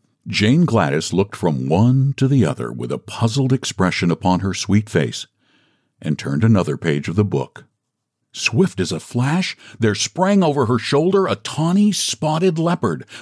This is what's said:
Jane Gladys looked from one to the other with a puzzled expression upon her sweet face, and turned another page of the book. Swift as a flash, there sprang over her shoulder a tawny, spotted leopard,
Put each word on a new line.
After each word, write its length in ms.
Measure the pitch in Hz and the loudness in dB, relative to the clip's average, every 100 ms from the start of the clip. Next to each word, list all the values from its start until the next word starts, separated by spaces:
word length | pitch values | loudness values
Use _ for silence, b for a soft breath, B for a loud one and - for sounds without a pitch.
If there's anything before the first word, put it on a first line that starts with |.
| _ _ - | _ _ -8
Jane 360 | 104 104 151 | 0 2 4
Gladys 480 | 160 110 76 69 - | 4 2 2 0 -2
looked 220 | 85 101 | -2 -2
from 340 | - 87 67 65 | -2 -2 -2 0
one 460 | 85 117 131 135 135 | 4 4 4 2 0
to 100 | 135 | 2
the 160 | 139 | 2
other 260 | 82 67 62 | 2 -2 -8
with 220 | - 60 | -8 -6
a 60 | - | -8
puzzled 540 | - - 113 120 131 | -8 -4 -2 0 0
expression 600 | 131 - - 90 - 90 | 0 -2 -2 0 0 0
upon 280 | 80 90 90 | 0 0 0
her 140 | 95 | -2
sweet 340 | 92 - 101 107 | -6 0 0 2
face, 380 | 85 71 - - _ _ _ _ _ _ _ | -2 -2 -6 -14 _ _ _ _ _ _ _
and 180 | 78 73 | -6 -6
turned 260 | - 71 | -4 0
another 320 | 110 101 76 69 | 4 4 2 -2
page 320 | 85 73 73 | -2 -2 -2
of 80 | 87 | -2
the 80 | |
book. 400 | 104 76 64 - - _ _ _ _ _ _ - | 0 -2 -6 -12 -20 _ _ _ _ _ _ -8
Swift 420 | - 110 185 - | -4 0 0 0
as 120 | 87 | -4
a 80 | 82 | -4
flash, 560 | - 120 131 170 175 - B B | -6 -2 0 0 -2 -8 B B
there 140 | 110 | 0
sprang 480 | 101 - - 185 202 | 0 -4 0 2 4
over 240 | 170 139 113 | 2 2 2
her 120 | 120 | 0
shoulder 480 | - 143 170 196 180 | 0 0 2 2 0
a 100 | 101 | -2
tawny, 540 | - - 160 196 208 | -6 -4 0 4 2
spotted 680 | 190 - - 156 160 185 165 | 0 -6 -4 -2 0 0 0
leopard, 480 | 165 170 107 73 - B | 0 0 -2 -4 -8 B